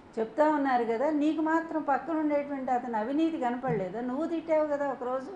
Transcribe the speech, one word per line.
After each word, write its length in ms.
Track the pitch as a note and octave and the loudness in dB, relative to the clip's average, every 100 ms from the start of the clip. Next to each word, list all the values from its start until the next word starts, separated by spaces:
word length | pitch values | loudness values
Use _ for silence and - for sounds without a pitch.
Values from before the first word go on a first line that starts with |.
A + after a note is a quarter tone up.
| - A3+ | -10 -6
చెప్తా 320 | A3 D4+ D4+ | -2 2 4
ఉన్నారు 340 | D4+ C#4 B3 | 4 2 2
కదా. 260 | A3+ A3+ D4 | 2 0 2
నీకు 320 | D4 D4+ D#4 | 2 2 2
మాత్రం 400 | D#4 D#4+ D#4+ D#4+ | 2 0 0 -2
పక్కన 340 | C#4+ C4 D4+ D#4 | 0 0 0 0
ఉండేటువంటి 540 | D4+ D4 C#4+ C4+ C4 | 2 0 0 -4 -2
అతని 260 | B3 B3 A3+ | -2 0 -2
అవినీతి 420 | A3 C#4+ E4 D4+ | 0 2 2 2
కనపడలేదా? 600 | B3 B3 B3+ G#3+ F#3 G#3+ | -2 -2 -2 -2 -2 -4
నువ్వు 260 | B3 C4 D#4+ | -4 -2 -2
తిట్టావు 400 | E4 D#4+ D#4 D4+ | -4 0 2 2
కదా 220 | C#4+ C#4+ | 0 -2
ఒకరోజు, 420 | B3 B3 C4 C4 | -4 -4 -4 -6